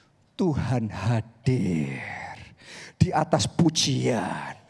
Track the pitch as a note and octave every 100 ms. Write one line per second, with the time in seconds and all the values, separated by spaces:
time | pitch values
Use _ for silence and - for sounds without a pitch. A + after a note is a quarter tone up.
0 | _ _ _ - F#3 C3+ F2 B2+ A2 F2+
1 | G2 A#2 - - - B2+ - - D2 -
2 | - - - - - - - - - -
3 | F3+ D3+ D#3 D3 G#2+ - E3 - - B2+
4 | B2+ A2+ - - - - -